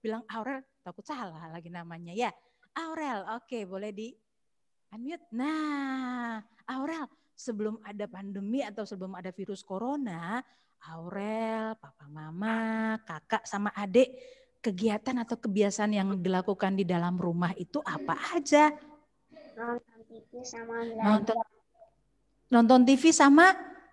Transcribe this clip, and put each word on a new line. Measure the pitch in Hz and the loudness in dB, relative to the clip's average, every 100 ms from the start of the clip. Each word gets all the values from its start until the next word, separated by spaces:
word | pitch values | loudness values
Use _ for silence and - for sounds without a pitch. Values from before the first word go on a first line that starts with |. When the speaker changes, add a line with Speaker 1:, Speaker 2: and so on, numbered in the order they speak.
Speaker 1:
bilang | 220 220 220 | -6 -8 -10
Aurel, | 226 220 269 269 _ 180 | -10 -8 -8 -12 _ -18
takut | 175 | -18
salah | 208 285 202 160 160 | -12 -10 -10 -12 -14
lagi | 165 170 | -14 -14
namanya | 175 170 170 170 | -14 -14 -14 -12
ya. | 185 233 - _ _ _ - | -4 -4 -4 _ _ _ -10
Aurel, | 330 320 302 226 185 233 | -8 -6 -6 -6 -8 -10
oke, | _ 240 196 | _ -10 -8
boleh | 190 208 202 | -8 -10 -10
di | 226 - _ _ _ _ _ _ _ | -12 -14 _ _ _ _ _ _ _
unmute. | 214 247 339 311 | -12 -10 -10 _
Nah, | 226 277 311 302 285 277 262 254 247 233 220 214 _ - | -6 -4 -2 -4 -4 -4 -6 -6 -6 -6 -8 -12 _ -10
Aurel, | 262 285 320 269 _ _ | -6 -6 -6 -10 _ _
sebelum | _ - 214 214 220 | _ -8 -4 -4 -6
ada | 214 208 202 | -12 -10 -10
pandemi | 185 196 196 196 254 | -10 -10 -8 -4 -4
atau | 226 214 208 | -4 -8 -10
sebelum | 196 190 185 | -10 -10 -10
ada | 185 | -12
virus | 180 190 196 - | -10 -10 -10 -10
corona, | 190 233 294 247 165 170 233 - _ _ _ - | -6 -4 -4 -4 -6 -6 -8 -8 _ _ _ -18
Aurel, | 165 170 196 202 220 226 220 220 220 | -14 -10 -8 -6 -4 -4 -4 -6 -8
papa | 147 _ 147 | -16 _ -18
mama, | 151 156 170 214 226 220 220 220 220 | -14 -12 -6 -4 -2 -2 -2 -2 -4
kakak | - 160 _ 214 - | -8 -14 _ -4 -2
sama | 202 208 | -4 -4
adik, | 202 202 202 254 - - - _ _ | -4 2 4 4 2 -20 -20 _ _
kegiatan | 240 180 220 214 254 254 226 | -4 0 0 0 -2 -4 -4
atau | 220 | -6
kebiasaan | 226 196 202 196 214 | -2 2 2 2 0
yang | 208 190 196 | 0 0 0
dilakukan | 175 185 185 190 190 196 | 0 0 0 0 0 0
di | 180 | 0
dalam | 175 175 180 | 0 0 0
rumah | 175 170 175 185 | -2 0 -2 -2
itu | 175 285 | -6 -6
apa | - - 277 - - 339 | -6 -6 -4 -4 -2 -4
aja? | 285 294 302 302 - - _ _ _ 311 302 - | 4 6 6 4 -16 -20 _ _ _ -20 -20 -10
Speaker 2:
Nonton | 233 240 _ 226 220 | -6 -6 _ -20 -20
T | 226 | -20
V | - 247 254 | -18 -16 -14
sama | 233 226 233 233 | -12 -8 -8 -6
belajar. | 220 | 0
Speaker 1:
Nonton, | 208 214 202 226 - _ _ _ - _ _ _ _ _ _ | 4 4 4 -2 -4 _ _ _ -20 _ _ _ _ _ _
nonton | 240 233 254 247 | 6 10 8 10
T | |
V | 269 320 | 8 6
sama? | 311 285 285 359 370 - - - | 8 10 10 10 6 -4 -18 -20